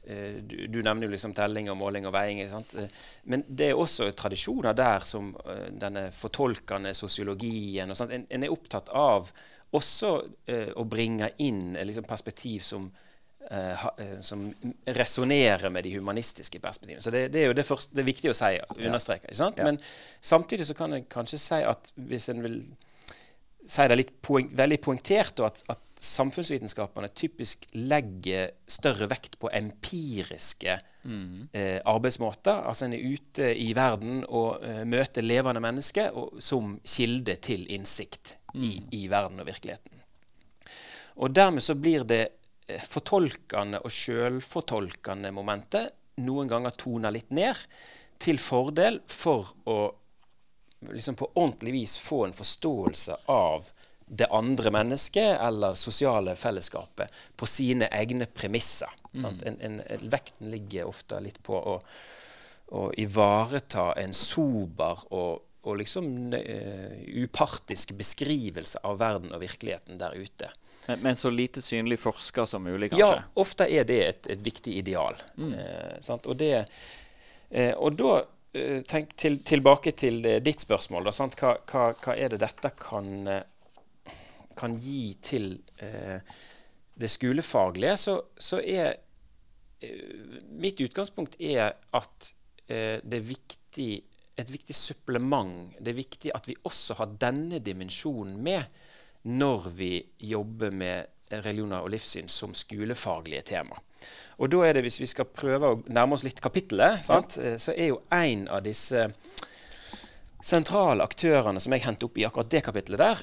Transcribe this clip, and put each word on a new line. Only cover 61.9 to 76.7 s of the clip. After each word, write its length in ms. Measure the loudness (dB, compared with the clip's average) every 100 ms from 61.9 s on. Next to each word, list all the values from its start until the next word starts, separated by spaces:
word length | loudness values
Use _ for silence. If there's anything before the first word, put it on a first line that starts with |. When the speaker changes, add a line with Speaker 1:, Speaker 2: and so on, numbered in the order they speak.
| -20 -20 -20 -20 -20 -20 -20 -10
Speaker 1:
å 200 | -4 -4 -2
ivareta 960 | 0 6 6 6 2 -2 -4 0 0 0
en 140 | -2
sober 840 | 0 0 2 2 0 -2 -2 -2 -2 -6
og, 300 | -4 -2 -4 -10 _
og 140 | -6 -4
liksom, 560 | -4 -4 -4 -4 -4
eh, 720 | -4 -4 -8 -8 -10 -12 -12 -8 -4
upartisk 680 | -4 2 2 0 -4 -2 -2 0
beskrivelse 840 | 0 2 0 0 -2 -4 -6 -4
av 140 | -4 0
verden 340 | 0 0 -4
og 80 | -8
virkeligheten 580 | -8 -8 -8 -8 -10 -10
der 120 | -8 -8
ute. 340 | -12 -12 -14 -14 -20 -14 -6
Speaker 2:
Men, 140 | -2
men 140 | 0 2
så 140 | 0
lite 320 | 2 -2 -2
synlig 380 | -4 -2 0 0
forsker 460 | -2 -4 -4 -2 -2
som 180 | -2
mulig, 260 | -4 -2 2
Speaker 1:
Ja, 60 | 8 8
Speaker 2:
kanskje? 160 | 8 0 0
Speaker 1:
ofte 320 | 0 4 4
er 140 | 6
det 160 | 4 4
et, 260 | 4 0 -6
et 140 | -6
viktig 300 | -6 -6 -6 -4
ideal. 380 | -2 -2 -2 -4 -14 -8
Speaker 2:
Mm. 160 | -6
Speaker 1:
Eh, 460 | -6 -8 -10 -10 -12
sant? 260 | -8 -6 -4
Og 100 | 0
det, 280 | 2 2 0